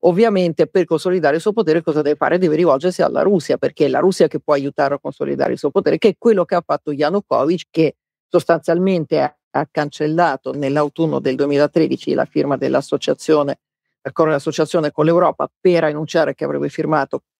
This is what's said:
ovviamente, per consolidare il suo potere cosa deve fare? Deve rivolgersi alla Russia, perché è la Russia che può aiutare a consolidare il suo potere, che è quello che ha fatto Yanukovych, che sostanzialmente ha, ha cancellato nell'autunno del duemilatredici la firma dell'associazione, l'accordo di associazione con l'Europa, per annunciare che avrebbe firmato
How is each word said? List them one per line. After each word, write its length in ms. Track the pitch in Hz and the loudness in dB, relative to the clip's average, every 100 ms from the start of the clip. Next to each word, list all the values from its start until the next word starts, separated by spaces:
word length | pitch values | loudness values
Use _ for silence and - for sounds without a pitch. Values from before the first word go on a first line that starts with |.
ovviamente, 640 | 180 175 226 196 175 160 156 | 0 4 2 2 0 0 0
per 160 | 190 | 0
consolidare 500 | 170 160 185 180 151 | 0 -2 0 0 0
il 60 | 160 | 0
suo 120 | 214 | 0
potere 300 | 214 175 165 | -2 0 0
cosa 200 | 160 151 | 0 -2
deve 120 | 147 | 0
fare? 240 | 151 - 180 | 0 0 0
Deve 160 | 180 | 2
rivolgersi 480 | 151 175 139 180 180 | 2 2 2 0 0
alla 200 | 151 127 | 0 0
Russia, 340 | 190 190 - 123 | 2 2 0 -2
perché 300 | 135 - 143 | -2 0 0
è 20 | |
la 100 | 127 | 2
Russia 300 | 170 180 160 | 2 2 2
che 100 | 151 | 0
può 160 | - | -2
aiutare 400 | 143 139 - 139 | 0 -2 -2 -2
a 60 | 139 | -2
consolidare 500 | 147 - 139 139 143 | -8 -8 -6 -2 -2
il 80 | - | -2
suo 120 | 143 | -2
potere, 280 | 190 170 170 | 0 0 2
che 120 | 214 | 2
è 40 | - | 2
quello 280 | 233 202 | 2 2
che 100 | 170 | 2
ha 80 | 175 | -2
fatto 280 | - 147 - | -2 -4 -4
Yanukovych, 720 | 143 147 196 - 120 139 180 - | -2 0 0 -2 0 0 -2 -2
che 280 | 160 151 - _ _ _ | 0 0 -2 _ _ _
sostanzialmente 920 | 175 - 165 - 170 185 180 147 151 | 0 2 0 0 0 0 0 -2 -2
ha, 160 | 139 - _ | -2 -6 _
ha 180 | 139 151 | -6 -4
cancellato 840 | - 147 - 151 160 170 135 131 | -4 -6 -4 -2 0 0 0 -6
nell'autunno 680 | 135 139 147 147 - 160 139 | -6 -2 0 -2 -2 -2 -2
del 160 | 135 | -2
duemilatredici 800 | 131 143 143 147 - 156 - - | 0 0 2 2 2 0 -2 -2
la 120 | 139 135 | -2 -2
firma 300 | 151 143 139 | -2 -2 -2
dell'associazione, 1000 | 131 135 - 143 - 139 - 151 143 - _ _ _ _ | -2 -2 -2 -4 -4 -4 0 0 0 -6 _ _ _ _
l'accordo 280 | 143 - 160 | -6 -2 0
di 60 | 143 | 0
associazione 560 | 160 151 156 175 151 | -2 -4 -2 -2 -2
con 120 | - | 0
l'Europa, 460 | 156 170 170 - 143 _ | 2 2 2 0 -6 _
per 240 | 185 170 | 2 2
annunciare 540 | 156 151 156 170 143 139 | 0 -2 -2 0 0 -2
che 80 | |
avrebbe 240 | 147 143 143 | -6 -4 -6
firmato 540 | - 151 151 135 - - | -6 -2 -2 -2 -6 -10